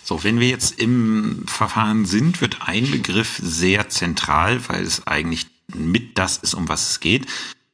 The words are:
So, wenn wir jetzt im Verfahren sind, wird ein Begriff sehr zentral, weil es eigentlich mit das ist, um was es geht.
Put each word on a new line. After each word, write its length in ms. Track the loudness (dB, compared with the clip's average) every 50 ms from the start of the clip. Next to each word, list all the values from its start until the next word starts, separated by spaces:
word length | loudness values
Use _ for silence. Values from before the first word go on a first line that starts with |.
| -8
So, 220 | -6 -6 -2 0
wenn 160 | 0 2 4
wir 80 | 4 2
jetzt 320 | 2 0 -2 -4 -2 0
im 640 | 0 2 4 4 2 2 2 2 0 0 -4 -4 -6
Verfahren 580 | -6 -2 -2 -2 0 2 0 2 2 2 2 2
sind, 360 | 2 2 4 4 2 2 2
wird 220 | 0 -2 -2 -4 -4
ein 240 | -2 0 0 2 2
Begriff 480 | 0 0 -2 0 0 0 0 0 -4 -4
sehr 500 | -4 -4 -2 2 2 4 4 2 2 0
zentral, 800 | -2 -2 -2 0 0 -2 0 2 2 4 4 2 2 0 -2 -4
weil 140 | -4 -4 -2
es 240 | -2 -4 -4 -2
eigentlich 400 | -2 -2 -2 -2 -2 -4 -4 -6 -8 _ _ _ -14 -8
mit 460 | -4 0 0 2 0 0 0 0 0
das 200 | 0 0 0 -2
ist, 160 | -2 -4 -2
um 140 | -2 -2 -2
was 220 | -2 -2 -2 -2
es 100 | -4 -2
geht. 260 | 2 2 2 2 0 -4 -8 -10 -10 -12 -14 -18 _ _